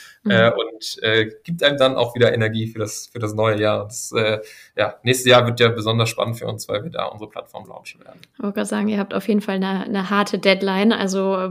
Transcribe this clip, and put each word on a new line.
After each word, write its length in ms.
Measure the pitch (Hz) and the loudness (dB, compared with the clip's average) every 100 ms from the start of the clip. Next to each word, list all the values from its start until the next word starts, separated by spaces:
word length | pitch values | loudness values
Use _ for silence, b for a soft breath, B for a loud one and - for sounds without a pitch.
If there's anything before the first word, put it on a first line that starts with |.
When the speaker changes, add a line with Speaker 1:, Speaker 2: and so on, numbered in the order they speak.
| B B | B B
Speaker 1:
Mhm. 80 | 208 | 0
Speaker 2:
äh, 200 | 113 113 | 4 4
und, 520 | - - - - - | 2 -4 -8 -12 -6
äh, 260 | 110 110 107 - | 0 2 0 -4
gibt 180 | - 170 | -10 0
einem 160 | 143 139 | 0 2
dann 180 | 131 131 | 2 2
auch 200 | 120 117 | -2 2
wieder 180 | 117 | 2
Energie 340 | 113 110 110 110 | 2 0 -2 -6
für 120 | 110 | -6
das, 280 | 104 - - | -8 -8 -12
für 80 | 117 | -6
das 140 | 110 | -6
neue 260 | 107 110 107 | 0 0 2
Jahr. 240 | 107 107 104 | 0 0 -4
Das, 280 | - - | -10 -6
äh, 260 | 120 110 110 B B B - | -2 0 -2 B B B -4
ja, 180 | 104 - | -4 0
nächstes 260 | 117 127 127 | 2 4 6
Jahr 160 | 123 117 | 6 6
wird 140 | 117 | 4
ja 80 | 117 | 2
besonders 400 | 113 107 117 110 | 2 0 0 0
spannend 300 | - 113 113 | 0 -4 -4
für 100 | 113 | -8
uns, 220 | 107 - | -10 -6
weil 160 | 104 110 | -6 -6
wir 60 | |
da 140 | - 101 | -8 -8
unsere 220 | - 107 | -4 -6
Plattform 380 | - - - - | -8 -14 -16 -16
launchen 320 | - - - | -20 -20 -20
werden. 200 | - - - | -20 -20 -20
Speaker 1:
Ich 80 | - | -8
wollte 140 | 202 202 | -6 -4
gerade 140 | 202 | -4
sagen, 180 | 208 208 | -2 -2
ihr 120 | 208 | -2
habt 140 | 233 | -2
auf 140 | 196 190 | -4 0
jeden 140 | 208 | 0
Fall 140 | 202 190 | 0 -2
eine, 280 | 190 190 | -2 -4
eine 260 | - 196 185 | -4 -4 -2
harte 300 | 202 202 196 | 0 0 0
Deadline, 540 | 196 185 196 190 214 | 2 2 2 2 2
also 260 | 226 196 190 190 190 185 | 2 0 -2 0 -2 -2